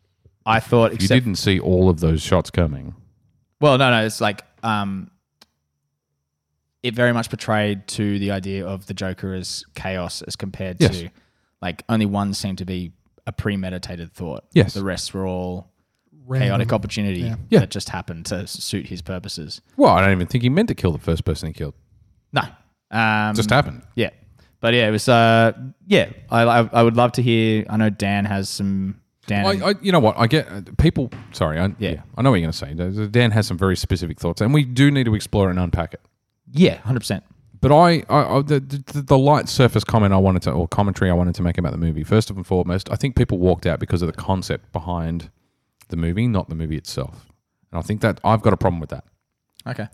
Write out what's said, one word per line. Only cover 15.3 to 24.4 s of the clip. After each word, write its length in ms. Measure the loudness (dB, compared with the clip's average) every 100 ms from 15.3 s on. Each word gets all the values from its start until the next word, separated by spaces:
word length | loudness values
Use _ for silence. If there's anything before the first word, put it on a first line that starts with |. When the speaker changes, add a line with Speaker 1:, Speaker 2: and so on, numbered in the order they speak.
| -6 -8 -10 -14 _ _ _ _ _ -6
Speaker 3:
Random. 220 | -2 0
Speaker 1:
chaotic 240 | 0 0
opportunity 480 | -2 -2 -6 -4 -4
Speaker 3:
Yeah. 140 | -6 -8 2
Speaker 2:
Yeah. 100 | 2
Speaker 1:
that 100 | 2
just 200 | -4 -8
happened 360 | -10 -10 -12 -8
to 200 | -8 -8
suit 400 | -10 -8 -8 -8
his 140 | -12
purposes. 580 | -10 -10 -10 -12 -12 -16 _ 2
Speaker 2:
Well, 140 | 4
I 100 | 6
don't 100 | 4
even 160 | 2 0
think 160 | 0
he 60 | 0
meant 200 | 2 0
to 60 | 0
kill 160 | -2
the 60 | -2
first 260 | -2 -2
person 240 | -2 -6 -8
he 60 |
killed. 220 | -10 -12 -12 _ _ _ _ _
Speaker 1:
No. 80 | -6 -6 -12 _ _ _
Um, 460 | -2 0 2 0 -2
Speaker 2:
Just 160 | 2
happened. 320 | 2 2 -6 -10 -4
Speaker 1:
Yeah. 140 | -4 -6 _ _